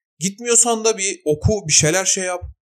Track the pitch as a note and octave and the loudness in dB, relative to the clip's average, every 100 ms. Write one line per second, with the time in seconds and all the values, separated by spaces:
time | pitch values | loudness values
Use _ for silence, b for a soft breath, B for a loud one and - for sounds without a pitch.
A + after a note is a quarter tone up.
0 | _ - F3+ G3+ A#3+ A#3 A#3+ A3+ A3 G3 | _ -6 -6 -4 0 2 2 2 0 0
1 | G3 - D3 D3+ - G#3 D#3+ - D3+ F#3 | -2 -2 -2 0 0 0 0 2 4 2
2 | F#3 F#3+ F#3 F3+ - - | 0 -2 -2 -6 -10 -18